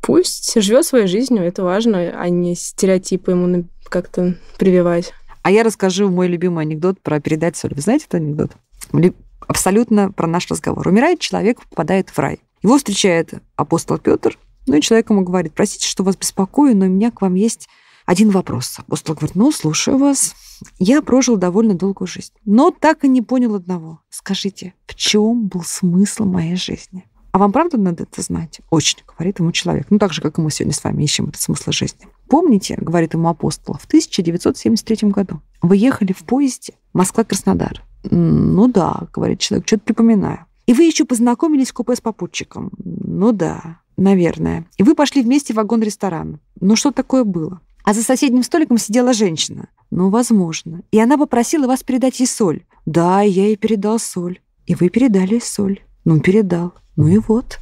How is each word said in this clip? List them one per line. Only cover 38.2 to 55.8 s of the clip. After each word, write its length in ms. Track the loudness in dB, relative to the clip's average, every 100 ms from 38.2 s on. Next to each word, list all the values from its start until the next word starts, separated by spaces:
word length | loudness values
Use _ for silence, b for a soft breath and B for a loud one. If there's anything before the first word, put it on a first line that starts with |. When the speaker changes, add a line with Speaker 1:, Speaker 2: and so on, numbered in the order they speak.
| 2 2 2
Speaker 2:
ну 120 | 4 4
да», 400 | 4 0 -2 -8
говорит 260 | -6 -4 -2
человек, 300 | -2 -4 0
«что-то 160 | -2
припоминаю». 600 | -2 0 2 2 0 -8 -14 _ 0
«И 60 |
вы 120 | 4
ещё 200 | 4 2
познакомились 680 | -2 0 0 2 2 2 0
в 40 |
купе 200 | -4 -4
с 60 | -4
попутчиком?» 720 | -4 -8 -10 -10 -12 -12 -12 -12
«Ну 480 | -12 -10 -8 0 2
да, 480 | 2 -2 -6 -12 -20 _ 0
наверное». 720 | 2 4 2 0 -4 -4 -8 _
«И 60 |
вы 140 | 2 4
пошли 260 | 2 2
вместе 300 | 2 0 0
в 40 | -2
вагон-ресторан?» 840 | 0 0 0 -2 -6 -6 -10 -12 _ -2
«Ну 140 | 2
что 160 | 2 2
такое 320 | -2 0 0
было?» 380 | 0 -2 -6 -10 _ _
«А 100 | -2
за 80 | -2
соседним 400 | 0 0 2 2
столиком 360 | 2 0 2 0
сидела 340 | 2 0 2
женщина?» 560 | 2 0 -2 -6 -8 -18 _ _
«Ну, 200 | -2 0
возможно. 720 | 2 2 2 2 -4 -12 -16 0
И 80 | 2
она 160 | 4 2
попросила 500 | 2 0 0 0 0
вас 160 | -2
передать 380 | -2 -2 -2 0
ей 60 | -4
соль?» 380 | 0 -2 -2 _ _
«Да, 380 | -4 0 2 4
я 240 | 2 2 0
ей 100 | 0
передал 420 | -2 -2 -2 -2
соль». 420 | -4 -8 -8 -10 _ _ -6
«И 80 |
вы 160 | 0 2
передали 480 | 2 2 2 2 -2
соль?» 420 | -4 -6 -4 -6